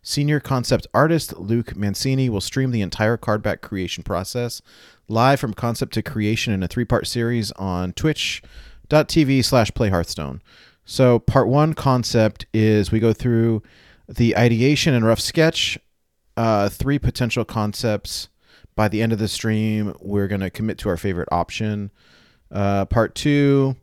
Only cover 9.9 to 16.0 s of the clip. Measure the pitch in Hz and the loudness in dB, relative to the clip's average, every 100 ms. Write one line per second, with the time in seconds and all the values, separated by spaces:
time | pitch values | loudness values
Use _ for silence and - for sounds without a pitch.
9.9 | 92 82 - 71 64 _ - - _ - | 0 -2 -6 -8 -10 _ -20 -20 _ -8
10.9 | - 127 117 - 139 110 139 156 160 139 | 2 4 4 4 2 4 2 2 0 2
11.9 | 127 117 117 110 - - 110 110 107 98 | 2 2 2 2 0 -6 0 4 2 2
12.9 | 113 113 110 123 117 117 110 - _ _ | 2 2 0 0 2 2 0 -6 _ _
13.9 | _ - - 117 101 120 113 127 151 165 | _ -12 0 2 4 4 4 2 2 2
14.9 | 123 110 110 - - 160 - - - _ | 2 4 2 0 2 2 2 -4 -6 _
15.9 | _ | _